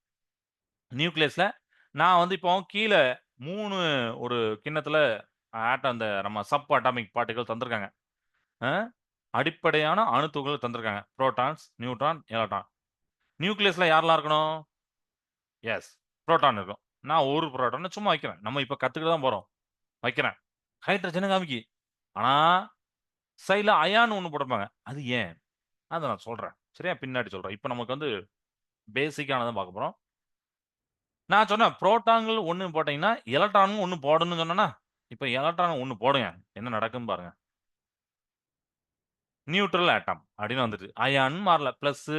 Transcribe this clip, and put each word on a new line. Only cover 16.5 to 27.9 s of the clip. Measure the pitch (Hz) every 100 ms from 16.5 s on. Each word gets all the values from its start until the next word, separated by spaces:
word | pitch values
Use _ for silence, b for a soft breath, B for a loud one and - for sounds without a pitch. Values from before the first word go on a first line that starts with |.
இருக்கும். | 107 92 104 _ _
நான் | 131 160
ஒரு | 135 151 160
புரோட்டானை | 131 123 131 180
சும்மா | 202 208
வைக்கிறேன். | 160 131 85
நம்ம | 107 139
இப்ப | 131 135
கத்துக்கிட்டு | 131 156 160
தான் | 165
போறோம். | 131 104 - _ _ _ _ _
வைக்கிறேன். | 120 135 123 - _ _ _ _
ஹைட்ரஜனை | - 196 180 170 196
காமிக்கி. | 190 165 120 - _ _ _ _ 98
ஆனா, | 120 143 160 185 214 _ _ _ _ _ _ _ -
சைடுல | 202 208 175
அயான் | 165 214 233
ஒண்ணு | 202 175
போட்டிருப்பாங்க. | 147 131 113 101 _
அது | - 139 123
ஏன்? | 123 92 80 _ _ _ _ _
அதை | 165 143
நான் | 101
சொல்றேன். | - 110 90 - _
சரியா? | - 170 151
பின்னாடி | 135 127 104
சொல்றேன். | 95 95
இப்ப | 104 135
நமக்கு | 120 117